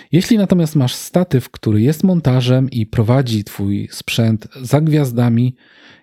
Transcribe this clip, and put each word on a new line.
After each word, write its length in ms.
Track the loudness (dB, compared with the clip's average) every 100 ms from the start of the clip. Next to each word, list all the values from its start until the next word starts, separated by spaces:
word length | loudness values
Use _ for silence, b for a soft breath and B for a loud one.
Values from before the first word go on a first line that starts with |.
| B
Jeśli 260 | 0 2 2
natomiast 380 | 4 2 2 0
masz 180 | 0
statyw, 560 | -2 -4 -2 0 -2 -2
który 320 | -8 -2 2
jest 220 | 2 2
montażem 680 | 0 2 2 0 2 2 0
i 160 | -2 -4
prowadzi 580 | -2 2 2 0 -4
twój 440 | -6 -8 -4 -4 -6
sprzęt 560 | -12 -8 -2 0 -2 -6 -14
za 180 | -2 0
gwiazdami 760 | 2 0 0 0 0 2 0 -4 B B B B